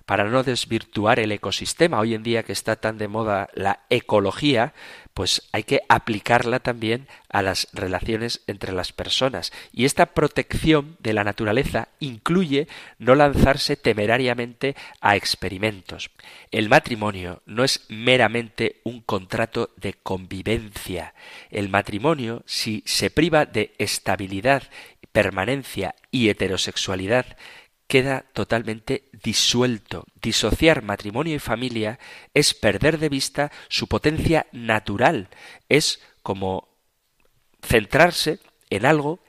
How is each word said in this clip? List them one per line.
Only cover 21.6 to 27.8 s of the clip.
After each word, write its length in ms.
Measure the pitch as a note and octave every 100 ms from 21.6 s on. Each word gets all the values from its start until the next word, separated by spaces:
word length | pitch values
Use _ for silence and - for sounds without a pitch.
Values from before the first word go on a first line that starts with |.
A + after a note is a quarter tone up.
| G2+
matrimonio, 760 | G2 - G2+ C#3 D3+ A2+ A#2 -
si 380 | - A2+ G#2+ -
se 240 | - G2
priva 340 | - E3+ D#3
de 300 | - A2 G#2 -
estabilidad, 840 | G#2 - - F#2 F#2+ G2 B2 C#3 - - - _ -
permanencia 840 | A2 G2 F#2+ G2+ C#3 B2 - F#2 - -
y 160 | C3 A2
heterosexualidad, 1080 | G2 F#2+ F2+ - - - F#2+ F#2+ B2 - - - - _ _